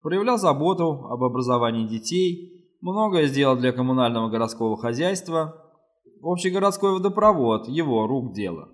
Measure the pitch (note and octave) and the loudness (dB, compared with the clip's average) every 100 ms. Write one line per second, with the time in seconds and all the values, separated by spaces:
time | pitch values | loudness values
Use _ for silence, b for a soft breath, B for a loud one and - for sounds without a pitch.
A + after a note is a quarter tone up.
0 | D#3 F#3 G#3+ A#3+ F#3 C#3 D#3+ F#3 E3 C#3+ | -2 -2 0 2 2 2 2 2 0 -2
1 | B2+ B2 B2+ A#2 B2 B2 A#2 A2+ A2 A2+ | -6 -2 -2 0 0 2 2 0 -4 -6
2 | - F3+ F#3 F3 - - _ _ F3 G3 | -4 0 0 -2 -12 -20 _ _ -6 -2
3 | G#3+ F#3 D3 C3+ C#3 C3 B2 B2 B2+ B2+ | 0 2 2 2 2 4 2 0 0 2
4 | A#2+ A#2 A2+ A2 A2+ A2+ A2+ G#2+ A#2 A#2 | 2 0 -2 -2 -2 -2 -2 -2 -4 -2
5 | F3 F#3+ F3+ E3 D#3 - - _ _ _ | -2 -2 -4 -4 -4 -8 -20 _ _ _
6 | _ _ D#3+ F3 F#3 F#3 G3 F#3+ G3 F#3+ | _ _ -4 -2 0 2 0 2 0 2
7 | F#3+ G3+ G#3+ F#3 A#2+ A2 A2+ C#3+ D#3+ A#2 | 0 2 4 4 2 0 -2 -4 0 0
8 | A2 C3+ A2+ F#2+ G2+ D#2+ D2 | 0 -2 -4 -6 -6 -6 -12